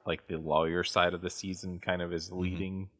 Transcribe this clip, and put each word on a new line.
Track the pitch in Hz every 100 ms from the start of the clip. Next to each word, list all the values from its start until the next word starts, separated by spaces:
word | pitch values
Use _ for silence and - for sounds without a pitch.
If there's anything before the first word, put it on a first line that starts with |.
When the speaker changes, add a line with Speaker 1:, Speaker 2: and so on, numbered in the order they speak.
| 87
Speaker 1:
like, | 82 -
the | 80
lawyer | 78 78 82 87
side | - 98 87
of | 87
the | 90
season | - 98 92 92 87
kind | 95 90
of | 87
is | 85 87
Speaker 2:
Mm-hmm. | 90
Speaker 1:
leading | 90 90 95 95 98 _